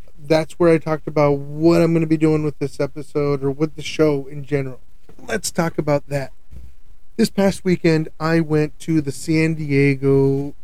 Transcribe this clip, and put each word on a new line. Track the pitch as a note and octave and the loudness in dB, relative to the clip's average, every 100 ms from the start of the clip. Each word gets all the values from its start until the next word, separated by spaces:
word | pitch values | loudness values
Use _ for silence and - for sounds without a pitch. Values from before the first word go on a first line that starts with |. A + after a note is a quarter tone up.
| - - | -12 -8
That's | D3 D#3 D#3+ - | 0 0 0 2
where | E3+ | 4
I | D#3+ | 4
talked | D#3+ D#3 - | 2 -4 -2
about | D3+ D3 C#3 | 2 4 2
what | C#3+ D3 E3 E3+ | -2 2 4 6
I'm | E3 | 4
gonna | E3 D#3+ | 4 2
be | D#3 | 2
doing | D#3 D#3 | 4 2
with | D3+ - | 0 -4
this | C#3 - | -4 -2
episode | C#3+ D3+ C#3+ D3+ C#3+ C#3+ | -4 -4 -6 -2 0 0
or | C#3 | 0
with | C#3 D#3 | 0 -2
the | D3+ | -4
show | - - D#3 C#3+ C#3 | -6 2 2 2 -4
in | D3 | -10
general. | C3+ C#3+ C3+ B2 - - - - B3+ | -4 -4 -4 -8 -12 -12 -12 -12 -6
Let's | A3 - | -4 -4
talk | - E3 - | -2 -2 0
about | D3+ C#3+ - | 0 0 0
that. | C#3+ C3 - - - - - - - - - | -6 -6 -10 -12 -12 -10 -12 -12 -10 -8 -2
This | A3+ | 0
past | - G3 - | 2 0 0
weekend, | F#3+ F3 E3+ D#3+ D#3 - | 0 2 2 2 0 -4
I | D#3+ E3 | 0 0
went | D#3 D3+ D3+ - | 2 0 0 -4
to | - D#3+ | -2 0
the | C#3+ | 0
San | - - D#3+ D#3+ | -4 0 2 2
Diego | D#3 D3 C#3 C#3 C3+ C3+ C#3 C#3 C#3 C#3+ - | 0 0 4 4 4 4 4 4 2 -2 -6